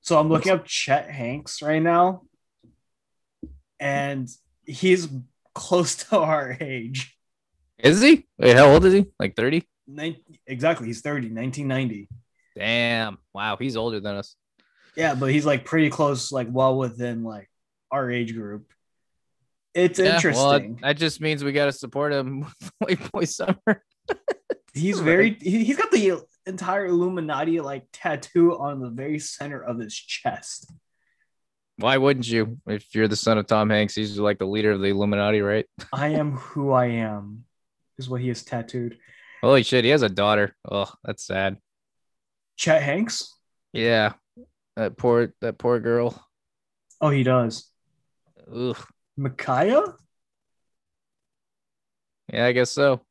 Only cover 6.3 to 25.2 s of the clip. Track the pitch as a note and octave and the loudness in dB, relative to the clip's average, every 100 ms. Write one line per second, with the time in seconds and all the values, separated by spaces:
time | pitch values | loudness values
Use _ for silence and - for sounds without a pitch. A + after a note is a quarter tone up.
6.3 | D#3 C3 B2+ D3 C3 A#2 C3 - _ _ | 0 -2 -8 -8 -8 -8 -10 -10 _ _
7.3 | _ _ _ _ _ B2 F3 C4+ D#4+ - | _ _ _ _ _ 4 8 8 6 4
8.3 | _ B2+ B2 C#3+ D3+ F#3 G3 G3 _ G2 | _ 8 10 12 10 8 6 2 _ -6
9.3 | - A#2+ D#3+ - _ - C#3+ D#3+ D#3 _ | -2 0 -2 -4 _ -20 -10 -10 -10 _
10.3 | _ - C3 D3+ E3 A#2 A2+ D3 D3 A#2 | _ -14 -2 -2 -2 -6 -8 -6 -6 -6
11.3 | A2 C3 C3 C#3 C3 C3 G#2+ G2 - _ | -8 -8 -6 -4 -4 -4 -6 -14 -20 _
12.3 | _ _ - G#2+ A#2 A#2 A#2 A2 G2 _ | _ _ -8 -2 0 0 -2 -4 -8 _
13.3 | F#2+ G#2+ G2+ C3+ A2+ A#2 G#2+ G#2 G2+ G2+ | -10 -8 -6 -6 -4 -6 -6 -8 -10 -12
14.3 | _ _ _ _ _ _ - D#3+ C3 C3+ | _ _ _ _ _ _ -4 -2 0 0
15.3 | D3 D3+ C3+ - D#3+ D3+ C#3 D3 C3+ - | 0 0 -2 0 2 2 2 -2 -2 -6
16.3 | C3+ A#2 B2+ C3 C3 B2+ A2+ A#2+ A#2 A2+ | -6 -4 0 2 2 -4 -6 -8 -6 -10
17.3 | G#2+ G2 _ _ _ _ C3+ B2+ B2 A#2 | -12 -20 _ _ _ _ -6 -4 -4 -4
18.3 | A2+ G#2 G#2 - _ _ _ _ _ _ | -8 -10 -14 -16 _ _ _ _ _ _
19.3 | _ _ _ _ F3 F3+ F3+ F#3+ A3 E3 | _ _ _ _ 0 0 4 2 4 2
20.3 | C3 C#3 C#3+ G#2+ A#2+ C3+ D3 D#3+ - D#3 | 2 4 2 0 -8 -4 -2 -2 -4 -4
21.3 | D3+ C#3+ C#3+ C#3+ C3+ B2 C#3 D3 C#3+ C3 | -4 -2 0 -2 -2 -8 -4 -2 -2 -4
22.3 | C3+ D3 - - _ G#3+ F#3 - G3+ F3 | -8 -12 -14 -20 _ -2 -2 -4 -6 -6
23.3 | - - F#3+ - G3+ _ _ - G4+ - | -4 -4 -2 -2 -4 _ _ -10 -8 -6
24.3 | - _ - _ C#3 F3 G3+ D#3+ F3 | -8 _ -12 _ -4 -2 0 2 4